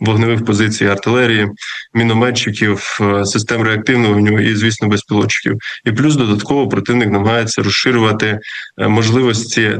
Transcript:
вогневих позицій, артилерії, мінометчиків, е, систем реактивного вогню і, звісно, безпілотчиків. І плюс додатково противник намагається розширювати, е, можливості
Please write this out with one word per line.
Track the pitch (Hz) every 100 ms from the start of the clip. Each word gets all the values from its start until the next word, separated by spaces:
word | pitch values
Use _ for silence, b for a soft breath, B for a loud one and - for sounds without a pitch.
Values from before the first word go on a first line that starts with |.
вогневих | 110 107 117 113
позицій, | 117 104 110 107 101
артилерії, | 98 110 123 117 107 104 - B B B
мінометчиків, | 117 117 113 123 117 110 104 110 98 - -
е, | 101 101
систем | 98 107 107 117
реактивного | 110 107 123 123 110
вогню | 104 104 107
і, | 113
звісно, | 107 113 110 107
безпілотчиків. | 101 - 107 107 - - 113 B B
І | 123
плюс | 113 151 143
додатково | 113 104 - 143 120
противник | 104 - 120 107
намагається | 101 107 117 110 -
розширювати, | 98 - 135 120 110 107 107 101 B B B -
е, | 107
можливості | 110 110 123 123 110 - 117 107